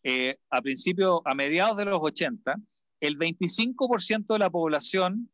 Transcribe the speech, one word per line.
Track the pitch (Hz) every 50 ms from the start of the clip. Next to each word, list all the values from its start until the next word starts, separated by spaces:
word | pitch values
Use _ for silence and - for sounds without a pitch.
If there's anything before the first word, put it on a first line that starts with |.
| -
eh, | 135 127 127 127 131 139 _ _ _
a | 135 127
principio, | 120 135 135 131 - 185 180 180 190 185 175 165 -
a | 143 135
mediados | 139 139 143 156 175 196 226 214
de | 202 208
los | 202 196 170
ochenta, | 156 151 139 - 170 139 120 - _ - 139 208 - _ _ _ _ _ _ _
el | 151 147 151
veinticinco | 143 165 170 165 _ 185 170 - - 226 247 247 - 269
por | 240 240 202
ciento | - - 214 214 208 - 220
de | 208
la | 202 180
población | 165 175 160 160 151 143 143 - - 190 185 185 196 226 240 -